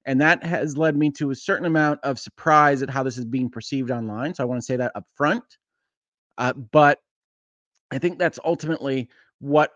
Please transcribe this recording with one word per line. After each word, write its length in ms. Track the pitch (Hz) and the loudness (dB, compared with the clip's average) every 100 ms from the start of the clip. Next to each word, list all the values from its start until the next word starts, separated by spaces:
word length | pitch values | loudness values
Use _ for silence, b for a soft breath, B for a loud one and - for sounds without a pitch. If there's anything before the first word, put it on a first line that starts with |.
| - | -2
And 160 | 131 | 2
that 200 | 151 165 | 4 2
has 340 | 165 170 147 143 | -2 -4 -4 0
led 180 | 160 147 | 0 2
me 160 | 151 | 0
to 200 | 143 147 | 0 -4
a 40 | 131 | -4
certain 300 | - 196 170 | -4 -2 0
amount 340 | 160 151 147 | 2 2 0
of 140 | 139 127 | -4 -6
surprise 640 | - - - 151 147 139 | -10 -6 4 6 6 4
at 80 | - | -2
how 140 | 131 | -2
this 140 | 131 120 | -4 -4
is 80 | 117 | -4
being 240 | 127 123 | -4 -4
perceived 420 | 120 - 139 123 | -6 -8 -6 -4
online. 420 | 120 113 107 139 | -4 -6 -6 -6
So 100 | 180 | -4
I 20 | 123 | -4
wanna 160 | 123 | -4
say 160 | 120 127 | -4 -2
that 160 | 123 - | -4 -6
up 100 | - - | -12 -2
front. 280 | 147 226 - _ _ _ _ _ _ _ _ - | 0 0 -6 _ _ _ _ _ _ _ _ -4
Uh, 160 | 123 | -4
but 480 | 135 117 156 147 147 _ _ _ _ _ _ _ _ _ | -4 2 6 6 4 _ _ _ _ _ _ _ _ _
I 80 | 131 | -4
think 180 | 175 175 | -4 0
that's 220 | 175 - - | -2 -2 -4
ultimately 640 | 170 151 160 139 135 120 b b _ | -4 -4 -4 -4 -4 -6 b b _
what 340 | 139 147 151 | 0 2 2